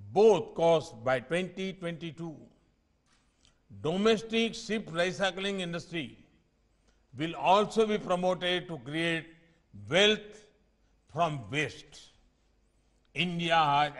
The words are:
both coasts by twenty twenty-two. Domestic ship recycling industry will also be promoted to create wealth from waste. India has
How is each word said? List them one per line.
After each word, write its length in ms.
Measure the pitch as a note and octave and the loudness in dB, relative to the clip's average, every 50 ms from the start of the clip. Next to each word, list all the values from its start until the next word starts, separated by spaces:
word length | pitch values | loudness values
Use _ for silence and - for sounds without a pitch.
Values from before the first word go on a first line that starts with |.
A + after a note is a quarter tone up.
| G2+ G2+ A2 | -18 -4 2
both 420 | F3 G#3+ A3+ G3+ E3 - - - | 6 8 8 8 6 2 -2 -2
coasts 400 | - E3 E3 E3 D#3+ C#3+ - - A2 A2 | 0 4 4 4 4 2 -2 -12 -6 -2
by 160 | B2+ C3 B2+ | 0 0 0
twenty 520 | A2+ - E3 F3 F#3 F3+ F#3 F#3 F#3+ F#3+ F#3 | -2 -2 -4 -4 -4 -4 -8 -8 -8 -8 -8
twenty-two. 640 | F#3+ F3+ E3+ E3+ D3 E3+ E3 D3 - E3+ E3+ D3+ B2+ - - _ _ _ _ _ _ _ _ _ _ _ _ _ _ _ _ _ _ _ _ _ _ _ _ - G2 G2 | -8 -8 -8 -8 -8 -10 -12 -10 -10 -12 -12 -12 -14 -18 -20 _ _ _ _ _ _ _ _ _ _ _ _ _ _ _ _ _ _ _ _ _ _ _ _ -20 -6 -4
Domestic 720 | D3 E3+ F#3+ G#3 A3 A3+ G#3 A3+ - A3 A3+ A3+ A3+ - | -2 -2 2 2 2 2 2 0 -2 -2 0 0 0 -2
ship 360 | - - - G#3 A3 F#3 D3+ | -8 -6 -6 -6 -6 -6 -6
recycling 720 | D#3+ E3 F3 F#3 E3+ - G3 F#3+ F3 F#3 F#3+ G3+ G3 F#3+ | -2 -2 0 0 0 0 -2 -2 -2 -2 -4 -4 -4 -4
industry 580 | F#3 E3+ E3+ E3+ - - E3+ E3+ C#3+ A2+ - - - _ _ _ _ _ _ _ _ _ _ _ _ _ _ _ _ _ - | -6 -6 -6 -8 -10 -8 -8 -8 -8 -8 -12 -18 -20 _ _ _ _ _ _ _ _ _ _ _ _ _ _ _ _ _ -8
will 180 | A#2 D3+ E3+ D#3+ | -6 -6 -6 -6
also 500 | C#3+ C3+ D#3+ F#3 G#3 G#3+ G3+ - A3 A3+ | -2 4 6 6 6 6 2 2 0 2
be 120 | G#3+ G#3+ G3 | 2 0 -2
promoted 720 | - - F3+ F3+ F3+ F#3 F#3 D#3+ F3+ F3 F3+ F3+ F3 F3+ | -2 -2 -2 0 2 0 0 0 -2 -2 -2 -2 -4 -6
to 100 | E3 D3 | -12 -12
create 480 | A#2 C3+ D3 E3 E3 E3+ E3 E3 C#3+ - - - _ _ _ _ _ _ - G2+ G2+ G2+ | -10 -8 -6 -4 -2 -2 -2 -4 -6 -10 -18 -20 _ _ _ _ _ _ -20 -20 -8 0
wealth 560 | C#3+ F3+ G3+ G#3 G#3+ G#3 - - - - - _ _ _ _ _ _ _ _ _ _ _ _ _ - | 2 4 6 6 4 2 -2 -12 -20 -20 -20 _ _ _ _ _ _ _ _ _ _ _ _ _ -2
from 280 | D3 E3+ E3 D3+ C#3 A2 F#2+ | -2 -2 0 -2 -6 -8 -6
waste. 600 | A#2+ D3 D3+ A#2+ - - - - - - - - _ _ _ _ _ _ _ _ _ _ _ _ _ _ _ _ _ _ _ _ _ | -4 -4 -4 -4 -6 -12 -20 -20 -20 -20 -20 -20 _ _ _ _ _ _ _ _ _ _ _ _ _ _ _ _ _ _ _ _ _
India 420 | C#3 E3 F3+ F3 E3+ E3+ E3+ E3 | -4 -4 -2 -2 -4 0 2 4
has 360 | E3 D#3 D3 C#3+ C#3+ D3+ D3 C#3 B2+ | 4 4 4 4 4 2 2 0 -6